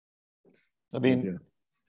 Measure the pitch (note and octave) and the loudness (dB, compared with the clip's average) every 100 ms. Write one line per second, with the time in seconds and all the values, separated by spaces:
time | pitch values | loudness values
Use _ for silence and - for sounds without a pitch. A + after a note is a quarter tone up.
0 | _ _ _ _ _ - _ _ _ A#2+ | _ _ _ _ _ -20 _ _ _ -2
1 | C3 B2+ F#2+ - - _ _ _ | 2 2 0 -6 -12 _ _ _